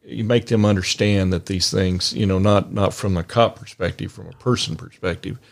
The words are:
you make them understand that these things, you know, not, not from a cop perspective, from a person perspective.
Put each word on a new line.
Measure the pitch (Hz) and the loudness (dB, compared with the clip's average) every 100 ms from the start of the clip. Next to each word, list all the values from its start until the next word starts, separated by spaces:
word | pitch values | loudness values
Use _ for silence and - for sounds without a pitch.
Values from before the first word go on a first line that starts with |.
you | - 117 110 | -12 -6 0
make | 120 110 | 0 2
them | 113 104 | 2 4
understand | 98 90 - 104 101 95 | 2 0 0 2 2 2
that | 87 - | 0 -2
these | 95 - | -2 0
things, | - 92 90 - | 0 0 0 -2
you | - 104 | 0 0
know, | 95 | 2
not, | 101 101 - | 4 4 2
not | - 98 | -2 -2
from | - 104 90 | -2 -2 -2
a | |
cop | 82 120 113 - | -2 2 2 0
perspective, | - - 87 - - | -18 -8 -6 -6 -12
from | - 90 | -12 -20
a | |
person | - 127 120 - - | -6 -2 0 -2 -8
perspective. | - - 92 87 - - _ | -12 -8 -6 -6 -8 -12 _